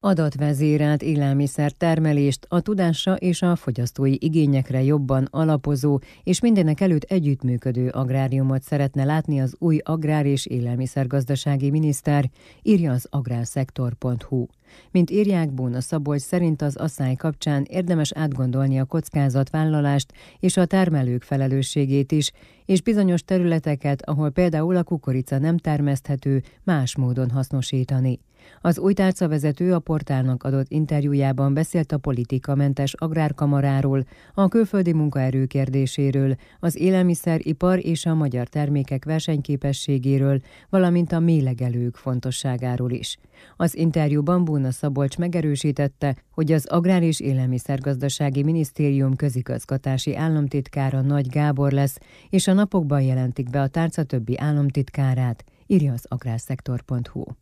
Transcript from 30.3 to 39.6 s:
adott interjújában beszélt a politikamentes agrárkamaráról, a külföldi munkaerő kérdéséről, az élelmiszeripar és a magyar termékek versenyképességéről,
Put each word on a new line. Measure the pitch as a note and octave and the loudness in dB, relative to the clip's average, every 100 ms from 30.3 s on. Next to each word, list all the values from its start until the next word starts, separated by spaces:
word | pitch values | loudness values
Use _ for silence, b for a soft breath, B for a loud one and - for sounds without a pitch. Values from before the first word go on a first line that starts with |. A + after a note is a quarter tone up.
| B2+ | -2
adott | C3+ C3+ C3+ | -2 -2 0
interjújában | D3+ D3+ D3+ C#3+ C#3+ C3+ C3 C#3 | -2 0 0 0 2 0 2 0
beszélt | C#3 E3 F3 D3+ | 0 0 -2 -2
a | D3 | -2
politikamentes | D3 B2 A#2+ C3 C3 C#3 C#3+ C3+ C#3 | -2 -4 -2 -4 -2 0 0 0 -4
agrárkamaráról, | - D#3+ D#3 D3+ C#3+ D3 C#3+ C#3 C3+ C#3 C3+ C3 B B | -4 -4 0 -2 0 0 2 2 2 2 0 -2 B B
a | - G3 | 0 2
külföldi | A3+ A3 G3+ F3 | 4 2 2 2
munkaerő | D#3+ D3+ C#3 C3 C3 C3 | 2 0 0 0 0 0
kérdéséről, | C#3 C3+ C3 C3+ - C#3 C#3 C3+ C3 b b | 0 0 0 -2 0 0 2 0 -2 b b
az | E3+ - | -4 0
élelmiszeripar | F#3 F#3+ F3+ E3+ - D#3+ - D#3 F3+ F#3 | 2 4 2 2 0 -2 -2 0 2 2
és | - E3 E3+ | 0 -2 0
a | |
magyar | D#3+ D3 B2 A#2+ | 0 0 -2 -4
termékek | D3+ D3 C#3+ C3+ C3+ | -4 -2 -2 -2 -4
versenyképességéről, | D3+ D#3+ D#3 D#3 - C#3+ | -2 -4 -2 -4 -2 -2